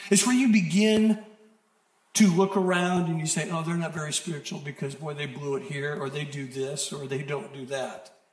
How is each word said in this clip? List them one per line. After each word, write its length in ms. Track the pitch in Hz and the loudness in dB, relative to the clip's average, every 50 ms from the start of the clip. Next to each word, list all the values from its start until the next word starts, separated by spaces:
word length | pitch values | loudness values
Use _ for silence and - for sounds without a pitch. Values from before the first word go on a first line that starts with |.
| - - | -2 2
It's 160 | 202 196 - | 4 4 4
where 100 | 247 247 | 4 4
you 160 | 254 269 254 214 | 4 6 6 6
begin 680 | 214 180 160 156 196 214 220 214 220 220 220 214 - - - - _ - - _ _ _ _ _ _ _ _ _ _ _ _ - | 4 4 4 4 4 4 6 6 6 6 4 4 2 -2 -16 -20 _ -20 -20 _ _ _ _ _ _ _ _ _ _ _ _ 4
to 140 | - 220 196 | 6 6 6
look 280 | 165 175 196 190 - | 8 6 4 2 2
around 520 | 202 185 180 180 175 175 180 180 180 175 165 | 2 2 2 2 2 2 2 2 2 2 0
and 100 | 165 160 | 0 -2
you 60 | 156 | -2
say, 240 | 160 - 180 151 - | -2 -2 -2 -2 -4
"Oh, 100 | 170 165 | -4 -4
they're 140 | 160 165 170 | -2 -2 -2
not 180 | 170 170 160 160 | -2 -2 -4 -4
very 200 | 170 151 151 147 | -6 -6 -4 -4
spiritual 460 | - - 180 160 143 135 - 196 156 | -4 -4 -4 -8 -8 -8 -10 -10 -10
because, 360 | 143 143 139 - - 135 139 | -10 -10 -8 -6 -6 -8 -6
boy, 180 | - 151 151 147 | -8 -8 -10 -6
they 120 | 143 143 | -6 -6
blew 320 | 123 123 131 143 143 139 135 | -8 -8 -8 -6 -4 -4 -4
it 60 | - | -4
here, 380 | - 151 143 139 147 147 - | -6 -6 -6 -4 -4 -4 -4
or 80 | 143 135 | -6 -6
they 140 | 135 147 147 | -6 -6 -8
do 240 | 147 139 143 135 131 | -8 -8 -8 -10 -8
this, 460 | 123 135 135 135 147 151 - - - | -6 -6 -6 -4 -4 -4 -6 -6 -6
or 140 | 143 143 131 | -8 -8 -6
they 160 | 139 131 - | -6 -6 -4
don't 300 | 139 147 139 - - 139 | -4 -6 -6 -6 -8 -12
do 120 | 139 131 123 | -14 -12 -8
that." 440 | 139 135 127 113 101 - - - - _ _ _ | -6 -6 -6 -6 -8 -12 -16 -20 -20 _ _ _